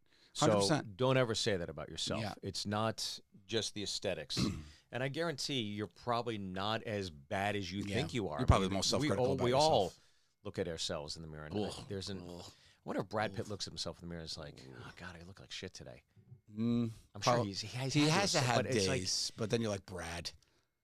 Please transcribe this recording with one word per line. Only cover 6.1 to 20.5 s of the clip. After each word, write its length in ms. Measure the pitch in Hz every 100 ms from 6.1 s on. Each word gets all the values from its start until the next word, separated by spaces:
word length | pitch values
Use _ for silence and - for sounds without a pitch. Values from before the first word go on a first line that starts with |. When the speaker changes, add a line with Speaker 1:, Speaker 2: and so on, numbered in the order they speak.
| 120 120 107
Speaker 2:
not 460 | 95 92 101 110
as 260 | - 104 92
bad 460 | 76 69 101 101 101
as 120 | 90
you 120 | 98 101
Speaker 1:
Yeah. 100 | 104
Speaker 2:
think 180 | 160
you 160 | 123 90
are. 100 | 73
Speaker 1:
You're 60 | 127
probably 200 | 117 95
Speaker 2:
We, 20 |
Speaker 1:
the 60 | 98
most 100 | -
Speaker 2:
we 40 |
Speaker 1:
self-critical 340 | 101 147 104 123
Speaker 2:
all, 80 |
Speaker 1:
about 100 | -
Speaker 2:
we 60 | 120
Speaker 1:
yourself. 200 | 131 156
Speaker 2:
all 200 | 135 87 - _ _ _ _ 104
look 140 | 98
at 80 | 85
ourselves 480 | 82 - 85 73 82
in 40 |
the 40 | 80
mirror. 180 | 76 76
And 140 | 98 98
Speaker 1:
Ugh. 80 | - -
Speaker 2:
there's 180 | 98 95
an, 120 | 95 87
Speaker 1:
Ugh. 160 | 87 90
Speaker 2:
I 60 | - - _ -
wonder 160 | 277
if 80 | 95
Brad 240 | 107 107 101
Pitt 100 | 104
Speaker 1:
Ugh. 60 |
Speaker 2:
looks 160 | 101 -
at 40 |
himself 240 | 82 85 82
in 60 | 85
the 20 |
mirror 120 | 85
and 80 | 80
is 80 | 85
like, 160 | 73 60
Speaker 1:
Ugh. 240 | 64 62 -
Speaker 2:
"Oh, 40 | -
God, 120 | 90 85
I 40 | 85
look 120 | 98
like 100 | -
shit 220 | - 95
today." 300 | - 65 62 _ - - - _ 107
Speaker 1:
Mm, 340 | 117 120 113 113 - 101
Speaker 2:
I'm 60 |
sure 120 | 127
Speaker 1:
prob-, 120 | 120 107
Speaker 2:
he's, 140 | 92
he 180 | 107 123
has 160 | 131
Speaker 1:
he 80 | 147
Speaker 2:
had 80 | 151
Speaker 1:
has 200 | 175 202
Speaker 2:
those, 80 | 165
Speaker 1:
to 60 | 123
have 80 | 120
Speaker 2:
but 80 | 104
it's 200 | 120 95
like 120 | 131
Speaker 1:
days, 300 | 92 - - -
but 140 | 107
then 100 | 117
you're 100 | 113
like, 140 | 98 -
"Brad." 460 | 90 85 85 82 - _